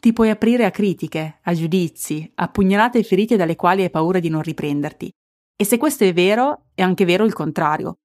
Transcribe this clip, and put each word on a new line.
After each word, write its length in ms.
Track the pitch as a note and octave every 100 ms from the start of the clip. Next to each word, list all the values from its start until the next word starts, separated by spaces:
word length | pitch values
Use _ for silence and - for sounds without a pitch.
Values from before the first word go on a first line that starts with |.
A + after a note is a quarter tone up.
ti 140 | A#3
puoi 160 | A3+ A3
aprire 340 | G#3+ A3+ A#3+
a 60 | G#3
critiche, 680 | F3 G3 E3 D#3 D#3+ D#3 -
a 100 | -
giudizi, 800 | E3+ D#3+ F#3 E3+ - - D3+ D#3 -
a 120 | E3+
pugnalate 500 | - F#3+ G3+ A#3 A#3+
e 40 |
ferite 340 | A3 F#3 A3 A3
dalle 180 | E3
quali 280 | E3 F3 F#3+
hai 80 | F3+
paura 280 | D#3+ E3 F#3
di 120 | E3
non 100 | D#3
riprenderti. 720 | D#3 D3+ D3 C#3+ D3 - F3 _ _ _ _
E 100 | _ G3
se 100 | A#3
questo 280 | D4 -
è 80 | G3
vero, 540 | F3 F3+ G#3+ C4+ - _
è 80 | -
anche 240 | F#3 F3+
vero 220 | F#3 F3+ A3
il 80 |
contrario. 640 | - D#3 D#3 D#3 D#3 - -